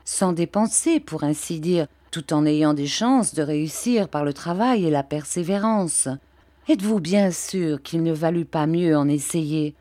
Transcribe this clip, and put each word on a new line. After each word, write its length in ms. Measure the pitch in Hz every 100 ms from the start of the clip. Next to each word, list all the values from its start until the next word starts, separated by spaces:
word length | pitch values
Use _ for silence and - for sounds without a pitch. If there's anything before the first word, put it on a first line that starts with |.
sans 280 | - - 190
dépenser, 680 | 170 170 202 220 - 226 220
pour 240 | - 156
ainsi 340 | 147 151 - 170
dire, 260 | 160 175 147 _ _
tout 200 | - 143
en 140 | 151 151
ayant 280 | 151 151
des 120 | 147 143
chances 480 | - 233 262 202
de 80 | -
réussir 680 | 147 151 156 - 247 240 190
par 160 | 147
le 80 | 147
travail 540 | 143 170 180 247 240 170
et 40 |
la 120 | 147
persévérance. 1040 | 139 151 143 175 170 196 220 214 175 - 135 135 - _ _ _ -
Êtes-vous 320 | 277 202 214
bien 300 | 156 202 196
sûr 520 | 165 - 190 165 143
qu'il 200 | - 165
ne 100 | 165
valut 320 | 156 165 170
pas 220 | 156 160 151
mieux 300 | 170 175 151
en 120 | 143
essayer ? 680 | 147 143 175 151 156 151 -